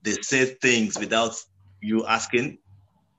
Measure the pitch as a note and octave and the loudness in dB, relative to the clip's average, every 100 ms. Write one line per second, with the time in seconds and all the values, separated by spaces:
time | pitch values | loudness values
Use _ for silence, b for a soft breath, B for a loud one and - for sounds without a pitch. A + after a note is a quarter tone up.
0 | A2 G#2 - C3+ B2+ - C3 A#2+ G#2+ G#2+ | -6 -4 0 2 2 2 2 2 2 -2
1 | G#2 A2+ A#2 - - _ _ _ G#2 A2 | -2 0 0 -4 -14 _ _ _ -2 -2
2 | A2 A2+ - A#2+ C3+ - _ - _ _ | 2 0 0 0 -2 -6 _ -20 _ _
3 | _ | _